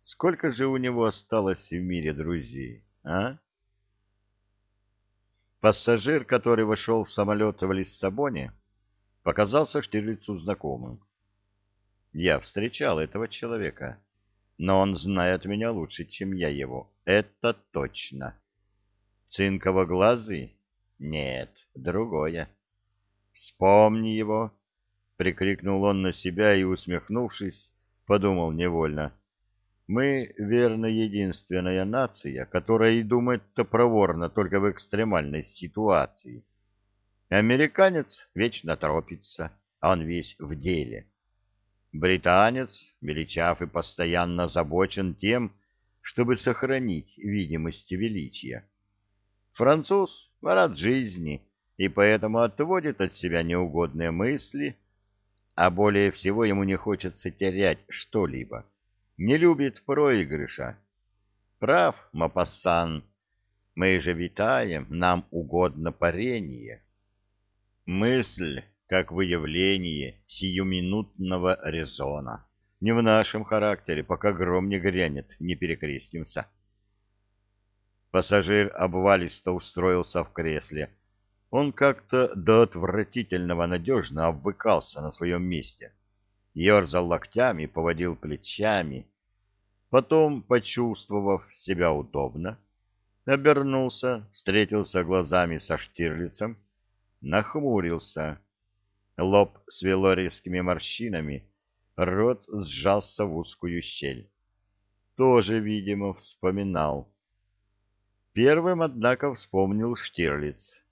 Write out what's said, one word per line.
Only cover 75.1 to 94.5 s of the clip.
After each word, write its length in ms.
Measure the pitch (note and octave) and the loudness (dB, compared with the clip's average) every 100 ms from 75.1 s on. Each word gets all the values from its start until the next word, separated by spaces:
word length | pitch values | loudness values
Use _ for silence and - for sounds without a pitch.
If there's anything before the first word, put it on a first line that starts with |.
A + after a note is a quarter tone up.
| C#2 - - | -4 -10 -10
не 160 | E2+ | -6
перекрестимся». 920 | F2+ F2+ E2 D2+ C2+ - E2 D#2 - - _ _ _ _ _ _ _ _ _ _ _ _ _ _ _ _ | -4 -4 -4 -6 -8 -10 -12 -10 -10 -10 _ _ _ _ _ _ _ _ _ _ _ _ _ _ _ _
Пассажир 640 | F#2 E2+ G2+ F2+ G#2 G2+ | -2 2 2 4 2 2
обвалисто 800 | - F2+ F2+ F#2+ F#2+ F2 - - | 0 -2 2 4 4 2 -6 -4
устроился 720 | F2+ - - F2+ F2+ E2+ F2+ | -4 -6 -2 2 2 0 -4
в 80 | E2 | -6
кресле. 580 | - D#2+ D#2 - D2+ D2 _ _ _ _ _ _ | -6 -4 -4 -6 -8 -10 _ _ _ _ _ _
Он 220 | A#2+ C#3+ | -2 -2
как-то 640 | - C#3 C3 _ B2+ B2+ G2 | 2 2 2 _ 0 2 0
до 260 | E2 A2 | 4 6
отвратительного 1040 | A#2 E2+ F2+ G2 G#2 B2 A2 F#2 F2 E2+ E2+ | 6 2 -4 -2 -4 -6 -4 -4 -2 0 0
надежно 640 | F2+ E2+ B2+ D2 C#2+ E2 | -2 0 -2 -2 -2 0
обвыкался 720 | D2+ C2+ F#2+ A2 F2 - D2 | 0 -6 -4 2 2 0 -10
на 100 | D2+ | -10
своем 320 | - E2+ F2 | -6 -2 -2
месте. 500 | F2+ E2+ - - A#1 _ _ _ _ _ _ | -2 -4 -8 -16 -20 _ _ _ _ _ _
Ерзал 540 | D2+ F2 G#2 E2+ F2 F2 | 0 6 6 6 0 0
локтями, 580 | E2+ - A2 B2+ F2+ D2+ | -2 -2 0 2 0 -6
поводил 480 | E2 E2 D#2+ F2 D#2+ | -2 -2 0 -2 -6
плечами. 920 | D#2 D2 - - G#2 G#2 D#2+ C2 - _ _ _ _ _ _ _ _ | -8 -10 -10 -4 0 0 -2 -8 -14 _ _ _ _ _ _ _ _
Потом, 520 | B2+ C3 D#3+ D#3 C#3 | 2 4 4 4 0
почувствовав 1000 | G2 B2 - - A#2+ G#2 - G#2 G2 F#2+ - | 2 0 2 -2 -2 -4 -4 -2 0 0 -2
себя 400 | - - F#2+ F2 | -16 -6 2 2
удобно, 640 | D2+ C#2+ C#2+ C2+ D2+ F2+ A2+ _ _ _ _ _ _ - | 2 -2 -4 -4 -6 -10 -10 _ _ _ _ _ _ -2
обернулся, 1000 | C#3 C#3+ C#3+ C#3 C3 B2+ - B2+ A#2+ G#2+ | 2 6 4 2 0 -2 -2 -4 -4 -8
встретился 720 | - - | -10 0